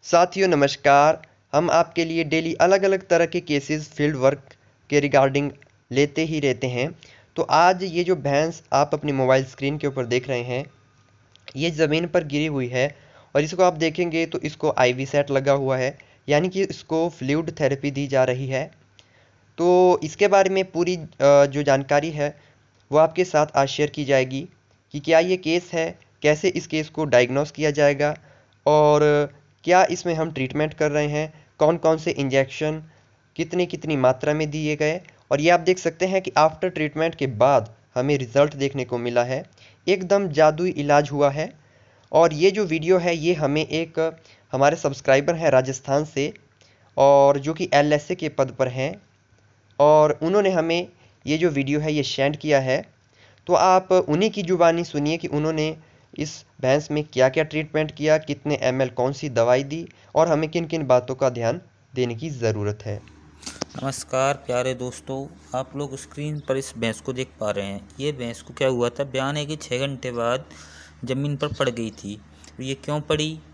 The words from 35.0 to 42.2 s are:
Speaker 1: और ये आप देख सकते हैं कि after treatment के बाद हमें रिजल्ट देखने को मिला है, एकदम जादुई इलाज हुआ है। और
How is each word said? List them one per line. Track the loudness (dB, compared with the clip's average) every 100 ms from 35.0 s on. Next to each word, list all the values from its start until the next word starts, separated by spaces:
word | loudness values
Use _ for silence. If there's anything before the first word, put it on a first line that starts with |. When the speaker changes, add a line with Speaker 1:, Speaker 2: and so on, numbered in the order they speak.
| -10 _ _
Speaker 1:
और | 0
ये | 4
आप | 4
देख | 2 0
सकते | -2 -4 -2
हैं | -2
कि | -2
after | 2 2 2 -6
treatment | -4 -6 -2 -4 -2
के | -6
बाद | 2 4 4 0 -16 _ -6
हमें | -2 -2
रिजल्ट | 0 2 2 0
देखने | -4 -4 -6
को | -4
मिला | -2 0
है, | 0 -4 -8 _ -20 _ -2
एकदम | -2 2 0 0
जादुई | 4 4 4 -4
इलाज | -4 2 2 2
हुआ | 0 0
है। | 0 -8 -10 _ _ _ _ _
और | 2